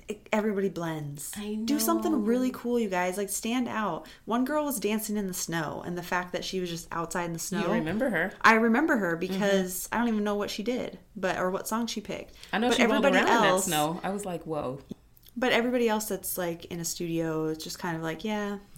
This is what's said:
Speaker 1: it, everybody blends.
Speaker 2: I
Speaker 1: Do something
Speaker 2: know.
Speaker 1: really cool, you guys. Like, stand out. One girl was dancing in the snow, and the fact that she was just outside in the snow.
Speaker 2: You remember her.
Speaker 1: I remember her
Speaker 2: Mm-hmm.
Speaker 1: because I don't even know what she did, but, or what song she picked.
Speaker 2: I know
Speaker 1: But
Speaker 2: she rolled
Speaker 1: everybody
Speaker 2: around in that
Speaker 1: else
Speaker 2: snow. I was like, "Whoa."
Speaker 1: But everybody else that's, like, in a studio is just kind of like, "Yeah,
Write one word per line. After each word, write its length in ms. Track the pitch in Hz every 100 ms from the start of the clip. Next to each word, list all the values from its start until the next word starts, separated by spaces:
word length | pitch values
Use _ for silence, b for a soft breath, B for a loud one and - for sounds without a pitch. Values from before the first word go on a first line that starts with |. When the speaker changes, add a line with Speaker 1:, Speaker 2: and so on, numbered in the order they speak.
| -
Speaker 1:
it, 200 | 214 -
everybody 380 | 214 214 202 196
blends. 640 | 165 165 156 147 143 - 208
Speaker 2:
I 180 | 208 214
Speaker 1:
Do 160 | 226 294
something 320 | - 330 330
Speaker 2:
know. 60 | 294
Speaker 1:
really 320 | 208 247 254
cool, 260 | 254 240 240
you 120 | 214
guys. 260 | 180 180 185
Like, 140 | 202
stand 360 | - 226 254 233
out. 400 | 220 202 160 B B -
One 180 | 240
girl 220 | 254 302 294
was 120 | 254
dancing 380 | 208 220 214 208
in 100 | 190
the 60 |
snow, 480 | 180 - 165 147 - -
and 100 | 175
the 60 |
fact 300 | 175 180 175
that 100 | 175
she 160 | 180 185
was 80 | 180
just 180 | 170 -
outside 320 | 165 165 185
in 80 | 175
the 60 | 165
snow. 240 | - 175 175
Speaker 2:
You 60 |
remember 380 | 185 160 202 262
her. 220 | 170 185 -
Speaker 1:
I 120 | -
remember 440 | 220 233 233 320 262
her 140 | 180 165
Speaker 2:
Mm-hmm. 40 | 185
Speaker 1:
because 560 | 190 202 196 180 185 -
I 60 | 208
don't 100 | 240
even 140 | 214
know 120 | 208
what 160 | 208 202
she 120 | -
did, 360 | 208 247 - - - 196
but, 220 | 185 165
or 120 | 185
what 160 | 190 -
song 200 | 220 226
she 140 | 214
picked. 320 | - - - - B
Speaker 2:
I 60 | 190
know 100 | 247
Speaker 1:
But 80 | 240
Speaker 2:
she 60 |
rolled 200 | 240 - 277
Speaker 1:
everybody 100 | 196
Speaker 2:
around 200 | 226 233
in 60 |
that 60 | 202
Speaker 1:
else 160 | 185
Speaker 2:
snow. 360 | 196 151 151 180
I 60 | 180
was 160 | 196 190
like, 180 | 170
"Whoa." 360 | 160 151 127 139 - - _ - -
Speaker 1:
But 180 | 233 254
everybody 360 | 226 240 247 233
else 180 | 214 214
that's, 300 | 185 - -
like, 300 | 175 170 -
in 140 | 175
a 40 |
studio 640 | 165 - 175 165 165 156 156
is 120 | 156
just 200 | 175 -
kind 180 | 180 160
of 60 |
like, 200 | 165 160
"Yeah, 360 | 214 214 202 202 -